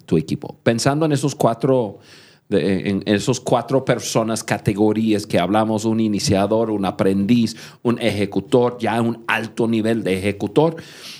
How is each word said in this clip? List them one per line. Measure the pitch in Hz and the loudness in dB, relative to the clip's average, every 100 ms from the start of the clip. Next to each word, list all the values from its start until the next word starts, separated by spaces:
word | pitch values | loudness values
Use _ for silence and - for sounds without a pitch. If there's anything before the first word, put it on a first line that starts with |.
| - | -2
tu | 82 | 0
equipo. | 76 - - - | 0 -6 -8 -6
Pensando | - 117 139 147 160 | -2 0 0 0 0
en | |
esos | 139 143 | 0 -2
cuatro, | - 120 117 131 131 107 98 - - - _ - | 0 0 2 2 2 0 -6 -20 -20 -20 _ -4
de, | 98 85 95 - | 0 0 0 0
en | 95 - | -2 0
esos | 101 - - | 0 0 -2
cuatro | - 120 - 135 | 0 0 2 -2
personas, | 127 117 - 127 113 110 | 0 -2 0 -2 0 -2
categorías | - 104 - 98 107 107 113 104 107 | -4 -2 0 2 2 2 2 0 0
que | 101 | 0
hablamos, | 90 110 110 110 | 2 2 2 0
un | 113 113 | 0 0
iniciador, | 110 101 - 95 101 110 110 | 0 0 0 2 2 0 0
un | 107 | -2
aprendiz, | 95 - 95 98 101 120 110 - - - | -2 0 0 2 2 2 2 -4 -16 -6
un | 123 120 | -2 0
ejecutor, | 117 101 98 98 - 127 123 120 | 0 -2 -2 -4 0 2 2 -2
ya | 110 117 | -2 0
un | 117 117 - | -2 -2 -2
alto | 113 110 - 113 | -2 -2 -4 0
nivel | 113 110 113 | 0 0 0
de | 92 92 | 0 -2
ejecutor, | 101 101 104 - 165 165 - - - - | -2 -4 -2 2 2 0 -12 -18 -20 -20